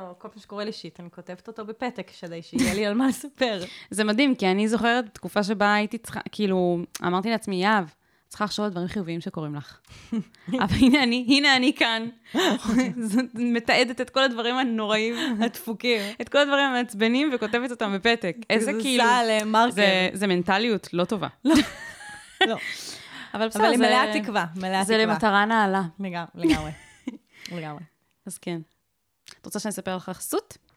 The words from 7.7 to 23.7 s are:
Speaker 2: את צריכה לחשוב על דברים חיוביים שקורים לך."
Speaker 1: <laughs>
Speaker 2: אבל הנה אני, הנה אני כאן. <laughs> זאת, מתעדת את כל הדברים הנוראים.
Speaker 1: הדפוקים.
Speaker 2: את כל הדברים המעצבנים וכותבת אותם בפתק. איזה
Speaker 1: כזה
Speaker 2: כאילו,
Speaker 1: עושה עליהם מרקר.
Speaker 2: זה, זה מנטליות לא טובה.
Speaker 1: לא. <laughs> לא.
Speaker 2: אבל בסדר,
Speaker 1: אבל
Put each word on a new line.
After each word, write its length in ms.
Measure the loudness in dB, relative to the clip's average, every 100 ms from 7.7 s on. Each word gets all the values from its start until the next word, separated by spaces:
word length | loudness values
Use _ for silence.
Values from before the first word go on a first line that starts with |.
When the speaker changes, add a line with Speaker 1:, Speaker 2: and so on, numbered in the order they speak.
| 2
Speaker 2:
את 440 | 0 _ _ _ _
צריכה 140 | -6
לחשוב 200 | -4 -2
על 60 | -4
דברים 180 | -4 -4
חיוביים 320 | -4 -6 -6
שקורים 340 | -8 -8 -8
לך." 240 | -8 -12 -20 _ -20 -8
Speaker 1:
<laughs> 500 | -6 -6 _ -6 -2
Speaker 2:
אבל 140 | 0 6
הנה 260 | 8 8
אני, 220 | 4 2 4
הנה 280 | 4 6 6
אני 160 | 4 4
כאן. 320 | 0 0 -4 -12 -6
<laughs> 760 | 0 2 0 2 2 2 -2 0
זאת, 140 | 0 0
מתעדת 680 | -2 0 0 2 2 2 -2
את 100 | -4
כל 100 | 0
הדברים 340 | 0 0 -2 0
הנוראים. 840 | 0 -2 0 0 0 -2 -4 0
Speaker 1:
הדפוקים. 580 | -2 -2 -10 -4 0 0 -2 -8
Speaker 2:
את 80 | -2
כל 100 | 2
הדברים 260 | 2 2
המעצבנים 640 | 2 0 -4 0 2 2 0
וכותבת 360 | -2 -2 -2 -4
אותם 220 | -4 -4
בפתק. 420 | 0 0 0 -2 -6 -2
איזה 220 | 0 0
Speaker 1:
כזה 80 | -2
Speaker 2:
כאילו, 220 | 0 4
Speaker 1:
עושה 140 | 4 4
עליהם 340 | 4 0 2
מרקר. 180 | 2 2
Speaker 2:
זה, 360 | 4 4 4 0
זה 140 | 0 0
מנטליות 640 | 0 2 0 2 -2 -2
לא 120 | -4
טובה. 240 | -2 -2 -6 -4
Speaker 1:
לא. 100 | 2 4
<laughs> 880 | 2 -6 -16 -16 -18 -18 -20 0 0
לא. 80 | 0 -6 -10 -12 -14 -16 -18 -10
Speaker 2:
אבל 140 | -2 -2
בסדר, 140 | 2
Speaker 1:
אבל 80 | 4